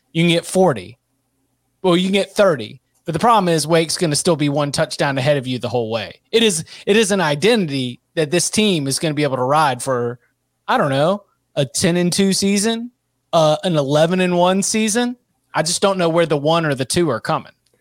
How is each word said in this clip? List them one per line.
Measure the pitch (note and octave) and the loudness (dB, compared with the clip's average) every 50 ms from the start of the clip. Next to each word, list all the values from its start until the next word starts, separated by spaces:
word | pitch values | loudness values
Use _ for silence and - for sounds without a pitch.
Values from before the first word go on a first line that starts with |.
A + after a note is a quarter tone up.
| _ _ - | _ _ -2
you | E3 E3 | 0 2
can | F3 | 2
get | E3 E3+ E3 | 2 2 0
forty. | - - F#3 F#3 F3 C#3 G#2+ F2+ F#2 A#2 _ _ _ _ _ _ _ _ _ _ _ _ _ _ _ _ _ - | 0 0 2 2 2 2 -2 -6 -14 -18 _ _ _ _ _ _ _ _ _ _ _ _ _ _ _ _ _ 0
Well, | F#3 E3+ | 0 2
you | F3 F3+ | 2 2
can | F#3+ F#3+ | 0 0
get | G3+ F#3+ F#3+ - | -2 -2 -2 0
thirty. | - G#3 G3 E3 C3 A2 G#2 B2+ C3 _ _ _ _ _ | 2 2 2 2 0 -4 -10 -14 -18 _ _ _ _ _
But | - D#3+ | -8 -4
the | D#3+ | 0
problem | F3 A#3 A#3 G#3+ F#3+ F3 | 2 2 2 2 2 2
is | E3+ D#3+ C#3 | 0 0 0
Wake's | D3+ E3+ E3 E3 D3+ - - | 2 2 2 0 0 -2 -2
gonna | F3 E3 D3 | -2 -2 -2
still | C#3 - F#3 E3+ | -2 0 0 0
be | C#3 D3+ D3 | 0 0 -2
one | C#3 D3 D3 C#3+ C3+ | 0 -2 -2 -2 -2
touchdown | - D#3+ D3+ - - E3+ C#3+ C3+ C#3 | -2 -4 -4 -2 -2 -2 -2 -2 0
ahead | B2+ C#3+ D3 | 0 0 0
of | C#3+ B2 | 0 -2
you | B2+ B2+ B2 | -4 -6 -6
the | - A2+ | -6 -4
whole | - B2 A#2 A2 | -4 -4 -2 -2
way. | A2+ A2+ G#2 F2 - _ _ _ | -4 -6 -6 -8 -12 _ _ _
It | - A3+ A#3 | 0 2 2
is, | A3 F#3 D#3+ D#3+ - - - - | 2 0 -2 -6 -10 -16 -8 -2
it | - G3+ | 0 2
is | A3 A3+ F#3 | 2 2 2
an | G#3 G3 | 0 0
identity | F3 D#3 D3 D3 C#3 G#3 B3 A3+ F#3+ D3+ C#3 C#3 B2+ B2 A#2+ - _ _ - | 0 0 0 0 2 2 2 2 0 -2 -4 -4 -4 -6 -8 -10 _ _ -4
that | E3+ D#3 D3 | -4 -2 0
this | D3+ F3 - - | 0 0 -2 0
team | - - G#3+ G#3+ F#3+ D#3+ C#3 | 0 0 2 2 2 0 0
is | C3+ C3 - | -2 -4 -2
gonna | - E3 D3+ | -2 -2 -2
be | C#3 D3 | 0 -2
able | C#3+ B2+ | -2 -2
to | B2+ B2+ | -2 -2
ride | B2+ C#3+ D3+ D#3 C#3+ C3 B2 - | 0 2 2 2 2 0 -2 -4
for, | C3+ C3 A#2+ A#2+ A#2+ B2 B2 _ _ _ _ _ _ _ _ _ - | -4 -2 -2 -2 -4 -6 -8 _ _ _ _ _ _ _ _ _ -2
I | A3 B3+ | 0 0
don't | G3+ D3 | 0 0
know, | C3+ C3+ D3 E3 G3 G3+ - _ _ _ _ _ - | 0 0 2 0 0 -2 -6 _ _ _ _ _ -4
a | - C#3+ | -4 -4
ten | C3 - - - F3+ E3+ F3 | -4 -2 -2 0 0 2 2
and | F3 F3 | 0 0
two | E3 - G3 G3 F#3+ | 0 2 2 2 2
season, | - - G3 G3+ G#3 F#3+ A3+ A3+ A3+ A#3 A#3+ - _ _ _ _ _ _ _ - | 0 0 0 0 0 0 -2 -2 -4 -6 -10 -14 _ _ _ _ _ _ _ 0
uh, | E3+ D#3+ D3+ D3+ D3+ - | 2 2 2 2 0 -2
an | F#3+ E3+ | -2 0
eleven | D3+ C#3+ C3 C#3+ D3+ D#3+ E3 F3+ F#3 | 0 0 2 2 2 2 2 2 2
and | F#3 F3+ F3+ F3 | 0 2 2 2
one | F3 F3+ F#3 G3 F#3+ | 2 2 2 2 0
season. | - - A3 A3 A3 G3 A#3+ B3 B3 B3 - _ _ _ _ _ _ - | 0 0 0 0 0 0 0 -2 -2 -4 -8 _ _ _ _ _ _ -4
I | - D#3+ | -4 -4
just | D#3+ F3 - - | -2 -2 0 0
don't | G3 G3 F#3 | 0 0 2
know | F3 E3 | 0 0
where | D#3+ E3+ E3+ | 2 2 2
the | D#3+ D#3+ D3 | 2 0 0
one | C#3 D3+ E3 E3+ E3 | 0 2 2 2 0
or | D3+ C#3+ | 0 -2
the | B2 C3+ | -2 -4
two | - - F3 F3 D#3 | -2 0 0 0 0
are | B2 G#2+ | 0 -2
coming. | - - D#3+ C3+ - - - _ _ _ _ _ | -2 -4 -4 -4 -6 -8 -20 _ _ _ _ _